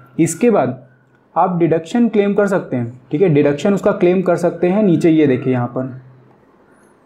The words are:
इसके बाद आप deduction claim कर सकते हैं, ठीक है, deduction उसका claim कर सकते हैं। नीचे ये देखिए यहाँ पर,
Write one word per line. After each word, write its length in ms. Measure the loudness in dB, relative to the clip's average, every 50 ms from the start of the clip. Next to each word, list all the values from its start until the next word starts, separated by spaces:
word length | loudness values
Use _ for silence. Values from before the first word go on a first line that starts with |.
| -20 _ -4 -2
इसके 300 | -2 -2 0 0 2 2
बाद 320 | 2 2 0 -2 -4 -8 -14 -20 _ _ _ _ _ _ _ _ -2
आप 220 | -2 0 0 0 0
deduction 500 | 0 0 0 -2 -2 -2 0 0 0 2
claim 260 | 2 0 0 0 0
कर 120 | 0 0
सकते 300 | 0 -2 -4 -4 -4 -6
हैं, 240 | -6 -6 -8 -10 -14 -10 -8
ठीक 120 | -2 0 2
है, 60 | 2
deduction 440 | 2 2 2 2 0 0 0 -2 0
उसका 180 | 0 0 -2 0
claim 300 | 2 2 2 2 2 0
कर 140 | 0 -2
सकते 320 | 0 -2 -4 -2 -2 -2 0
हैं। 140 | 0 2 2
नीचे 280 | 2 2 2 2 2
ये 160 | 4 4 4
देखिए 260 | 2 2 0 -2 -2 -2
यहाँ 140 | -2 -4 -6
पर, 320 | -6 -8 -10 -10 -12 -16 -20 -20 -20 _ _ _ _ _ _ _ _ _ _ _ _ _ _ _ _ _ _